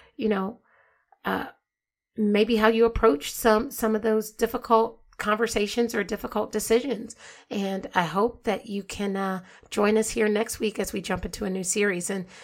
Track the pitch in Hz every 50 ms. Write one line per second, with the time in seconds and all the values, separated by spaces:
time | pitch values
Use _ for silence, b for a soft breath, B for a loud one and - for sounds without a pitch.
0 | b b b b 262 214 208 190 190 196 240 - _ _ _ _ _ _ _ _
1 | _ _ _ _ - - 95 92 - - - _ _ _ _ _ _ _ _ _
2 | _ _ _ 226 214 208 208 208 220 220 233 214 214 220 226 226 233 226 226 -
3 | - 220 285 285 - - - - - 233 214 214 262 277 - - 240 220 214 214
4 | 208 226 220 220 214 - - - 233 226 - 240 - - 233 226 226 226 - -
5 | _ _ _ - - 208 208 214 233 220 - 220 208 202 - 240 240 226 226 220
6 | 202 175 226 - - - - 208 214 - - 214 208 - 226 240 247 277 226 202
7 | - - - B B B B B B B - 208 196 190 196 190 185 - - 185
8 | 175 156 160 196 214 240 240 - - 233 196 - - - 202 202 185 - - -
9 | 202 196 190 196 196 190 190 185 180 B B B B B - 220 208 208 214 220
10 | 220 220 - 233 214 214 208 202 226 - - - 254 214 - - 196 - - 202
11 | 175 - 185 180 - 190 - - 214 190 185 190 180 180 - 214 208 208 185 175
12 | 175 - 220 196 180 - B B